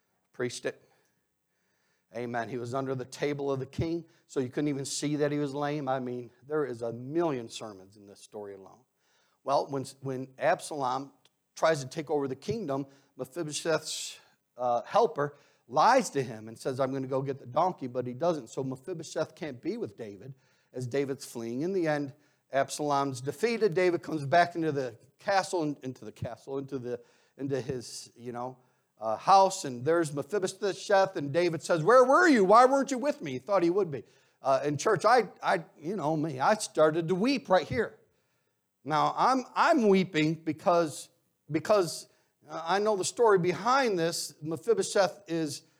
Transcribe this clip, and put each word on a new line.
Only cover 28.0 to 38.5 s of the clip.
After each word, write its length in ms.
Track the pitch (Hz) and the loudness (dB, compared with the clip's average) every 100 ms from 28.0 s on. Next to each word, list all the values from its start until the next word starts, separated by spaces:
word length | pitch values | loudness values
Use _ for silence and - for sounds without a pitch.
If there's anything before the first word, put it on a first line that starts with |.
| - 120 | -16 -16
you 160 | 120 | -12
know, 240 | 120 127 131 _ _ _ - | -8 -10 -12 _ _ _ -6
uh, 160 | 110 107 | -4 -2
house, 480 | 165 196 190 185 | 4 6 6 2
and 200 | 143 120 | -8 -4
there's 280 | 135 170 156 | 0 2 0
Mephibosheth, 1040 | 143 139 208 185 - 196 180 - 196 190 185 | -4 -4 -4 -4 -4 -6 -4 2 4 4 -2
and 160 | 143 | -4
David 300 | 156 175 165 | 0 0 0
says, 200 | - 175 | 0 2
"Where 220 | 160 254 | 6 8
were 220 | 247 302 359 | 8 6 8
you? 160 | 247 | 6
Why 220 | 185 220 254 | 8 8 8
weren't 240 | 277 269 | 6 0
you 80 | 254 | -2
with 240 | 285 277 | -2 -4
me?" 100 | 147 | -6
He 60 | 127 | -6
thought 240 | - 196 | 0 2
he 80 | 170 | 4
would 200 | 185 180 | 2 -2
be. 120 | 127 - _ _ _ | -4 -12 _ _ _
Uh, 200 | 127 135 | 2 2
in 120 | 143 147 | 2 0
church, 280 | 220 196 | 2 4
I, 200 | 156 254 190 - | 6 4 2 -2
I, 220 | 151 190 160 - | -2 -2 -4 -12
you 160 | 151 208 | -8 -4
know 200 | 147 160 | -2 -2
me, 220 | 160 131 | -2 0
I 160 | 165 | 2
started 540 | 214 - 160 156 160 165 | 2 0 4 4 4 0
to 60 | 180 | 0
weep 320 | 247 277 - | 2 0 2
right 180 | 185 139 | 2 2
here. 280 | 233 202 - _ _ _ _ _ | -4 -4 -8 _ _ _ _ _